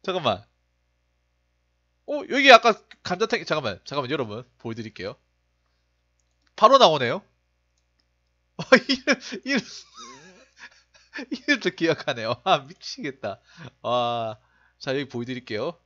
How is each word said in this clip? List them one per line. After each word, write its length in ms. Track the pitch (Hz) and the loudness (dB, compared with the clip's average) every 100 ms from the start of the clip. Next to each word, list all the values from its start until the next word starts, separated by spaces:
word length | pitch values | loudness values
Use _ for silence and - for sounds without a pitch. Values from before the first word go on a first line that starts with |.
잠깐만. 420 | - 180 135 98 - _ _ _ _ _ _ _ _ _ _ _ _ _ _ _ - | -4 -2 -2 -4 -8 _ _ _ _ _ _ _ _ _ _ _ _ _ _ _ -8
어, 160 | 294 - | -8 -2
여기 200 | 262 277 | 2 8
아까 220 | 226 240 202 _ - | 8 8 0 _ -16
감자탕, 420 | - 180 220 214 | -8 -4 -2 -4
잠깐만, 360 | 165 156 123 98 | -2 -4 -4 -8
잠깐만, 260 | - 139 123 | -6 -6 -4
여러분 340 | 147 113 104 127 _ | -4 -4 -8 -14 _
보여드릴게요. 580 | 113 113 107 - 92 131 _ _ _ _ _ _ _ _ _ _ _ _ _ - | -12 -10 -12 -12 -12 -12 _ _ _ _ _ _ _ _ _ _ _ _ _ 4
바로 220 | 214 269 | 6 8
나오네요. 440 | 202 151 120 175 _ _ _ _ _ _ _ _ _ _ _ _ _ - | 8 6 0 -2 _ _ _ _ _ _ _ _ _ _ _ _ _ -16
어, 60 | |
<laughs> 240 | 160 254 - | 4 4 4
이름, 320 | 262 - 262 - - | -4 -2 -2 -4 -12
이름, 160 | 262 269 - - - 1077 1077 1017 880 906 - _ - _ _ _ _ | -4 -4 -4 -20 -20 -20 -20 -20 -20 -20 -20 _ -20 _ _ _ _
<laughs> 360 | - 247 247 - | -14 -10 -8 -2
이름도 220 | 269 190 | -2 -2
기억하네요. 720 | - 160 156 - 123 110 - | -2 -2 0 -4 -6 -6 -4
아, 140 | 190 156 | 0 0
미치겠다. 840 | 135 - - - 156 - 107 95 _ - 139 _ | -2 -18 -16 -10 -10 -8 -10 -10 _ -20 -20 _
아, 540 | 113 120 120 120 113 107 _ _ _ _ | -4 -2 -2 -4 -6 -10 _ _ _ _
자, 160 | 143 | -6
여기 140 | 135 139 | -4 -4
보여드릴게요. 680 | 120 120 127 123 107 147 165 | -8 -8 -10 -8 -6 -6 -8